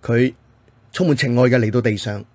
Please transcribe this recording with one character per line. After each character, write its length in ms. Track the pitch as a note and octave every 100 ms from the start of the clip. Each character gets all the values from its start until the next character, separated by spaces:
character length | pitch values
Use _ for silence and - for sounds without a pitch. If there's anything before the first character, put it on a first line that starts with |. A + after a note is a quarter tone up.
佢 320 | - A#2 B2+ - _ _ _ _ _
充 160 | - F3+
滿 100 | C#3+
情 200 | C#3 A#2+
愛 80 |
嘅 120 | B2+ B2
嚟 140 | A2
到 100 | A#2
地 160 | A#2 G#2
上 280 | - G#2 -